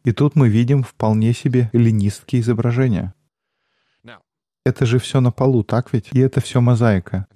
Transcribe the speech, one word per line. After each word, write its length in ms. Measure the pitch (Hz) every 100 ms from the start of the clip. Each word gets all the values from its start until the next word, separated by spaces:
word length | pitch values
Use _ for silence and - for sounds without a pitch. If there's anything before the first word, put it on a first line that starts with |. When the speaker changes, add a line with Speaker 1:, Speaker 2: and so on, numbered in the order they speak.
Speaker 1:
И 80 | 123
тут 240 | - 147 156
мы 140 | 120
видим 340 | 110 120 143
вполне 500 | 123 - 110 110 113
себе 360 | 117 120 123 113
эллинистские 680 | 120 113 110 101 - - 123
изображения. 720 | 117 113 120 120 131 87 95 - _ _ _ _ _ _ _ _
Speaker 2:
Now, 140 | 117 113 _ _ _ _ 127
Speaker 1:
Это 200 | - 120
же 140 | 123
все 220 | - 135
на 100 | 123
полу, 320 | - 135 120
так 300 | - 117 -
ведь? 160 | 117 -
И 80 | 127
это 220 | 131 135
все 180 | - 127
мозаика. 680 | 120 117 117 95 - 92 98